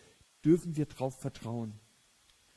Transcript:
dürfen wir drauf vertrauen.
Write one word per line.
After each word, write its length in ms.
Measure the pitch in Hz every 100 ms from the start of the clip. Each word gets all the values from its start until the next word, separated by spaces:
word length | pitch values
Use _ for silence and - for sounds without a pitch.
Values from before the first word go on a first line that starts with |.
| - - _ _
dürfen 320 | 151 175 180 151
wir 120 | 147
drauf 320 | - 131 -
vertrauen. 540 | 139 - 113 117 113 107 - _ _ _ _ _ _